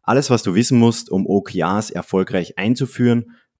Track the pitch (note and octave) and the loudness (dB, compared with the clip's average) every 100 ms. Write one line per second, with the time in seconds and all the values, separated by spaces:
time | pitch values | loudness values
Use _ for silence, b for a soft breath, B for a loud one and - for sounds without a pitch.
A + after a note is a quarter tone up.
0 | - B2 - A#2+ - F2+ A#2+ B2 A#2 A#2 | -2 0 2 0 2 0 2 4 4 2
1 | - F#2+ - G2 - F2+ E2 G2+ G#2+ F2+ | -2 -4 0 -2 -2 -4 -2 -2 -4 -8
2 | - F#2+ F#2+ F#2+ E2+ - G2+ B2 B2+ - | -4 -2 0 -2 -4 -4 -2 -2 -4 0
3 | B2 A#2+ A#2 B B B | 2 2 -2 B B B